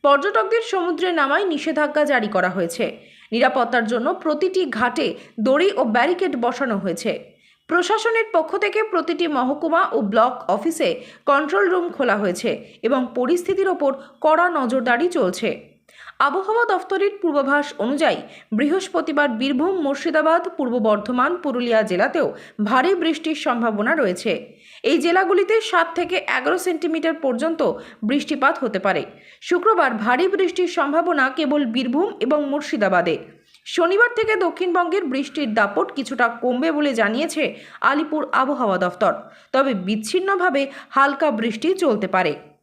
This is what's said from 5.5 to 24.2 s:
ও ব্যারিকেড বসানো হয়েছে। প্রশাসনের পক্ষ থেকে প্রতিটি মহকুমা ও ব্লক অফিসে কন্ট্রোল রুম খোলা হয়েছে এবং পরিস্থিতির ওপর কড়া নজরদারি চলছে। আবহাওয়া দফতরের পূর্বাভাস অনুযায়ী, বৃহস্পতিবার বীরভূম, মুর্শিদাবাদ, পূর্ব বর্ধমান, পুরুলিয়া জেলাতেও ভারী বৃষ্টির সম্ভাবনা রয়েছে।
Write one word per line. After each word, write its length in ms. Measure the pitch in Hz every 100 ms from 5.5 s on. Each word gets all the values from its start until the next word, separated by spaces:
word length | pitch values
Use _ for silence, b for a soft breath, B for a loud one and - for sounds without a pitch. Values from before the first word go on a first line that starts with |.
| 277 381 392
ও 40 | 247
ব্যারিকেড 480 | 233 277 359 370 269
বসানো 400 | 240 254 269 202
হয়েছে। 340 | 185 165 220 160 - b b b -
প্রশাসনের 580 | 339 359 440 453 453 440
পক্ষ 180 | 330 320 392
থেকে 220 | 415 427
প্রতিটি 420 | 440 359 320 320 339
মহকুমা 540 | 285 254 277 330 330 381
ও 40 | 381
ব্লক 320 | 202 220 240 254 -
অফিসে 420 | 202 330 330 240 160 B B -
কন্ট্রোল 400 | 277 302 381 392
রুম 160 | 370 349
খোলা 260 | - 247 208
হয়েছে 320 | 202 180 233 - B B
এবং 180 | 226 262 247 -
পরিস্থিতির 540 | 247 349 349 381 381
ওপর 220 | 359 277 269 B B
কড়া 260 | 311 320 359
নজরদারি 580 | 330 254 262 240 240 349
চলছে। 400 | 349 185 185 214 - - _ _ B B B
আবহাওয়া 460 | 277 359 381 453 453
দফতরের 480 | 370 - 381 392 403
পূর্বাভাস 460 | 339 285 269 285 285 -
অনুযায়ী, 400 | 226 294 311 - - B B
বৃহস্পতিবার 760 | 214 285 381 381 339 320 294 285
বীরভূম, 460 | 220 269 254 339 381
মুর্শিদাবাদ, 640 | 277 277 339 311 311 339 359 339
পূর্ব 160 | 254 240
বর্ধমান, 520 | 214 208 214 247 277 349
পুরুলিয়া 440 | 285 247 240 220
জেলাতেও 460 | 208 180 247 339 185 B B -
ভারী 280 | 208 247 320 381
বৃষ্টির 420 | 320 311 320 302 302
সম্ভাবনা 460 | 240 233 208 220 320
রয়েছে। 360 | 214 185